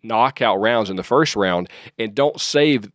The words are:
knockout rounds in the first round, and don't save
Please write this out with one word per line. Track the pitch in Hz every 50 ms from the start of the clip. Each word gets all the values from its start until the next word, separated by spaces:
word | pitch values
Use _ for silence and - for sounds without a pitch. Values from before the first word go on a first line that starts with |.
knockout | - 113 113 110 123 135 - - 127 113 95 98
rounds | 104 110 120 113 107 95
in | 95
the | 92 87
first | - 117 143 160 147 -
round, | 107 98 92 90 87 90 - - - - - - -
and | 113 107 104
don't | 135 139 147 151 -
save | - - - 147 147 156 143 120 101 104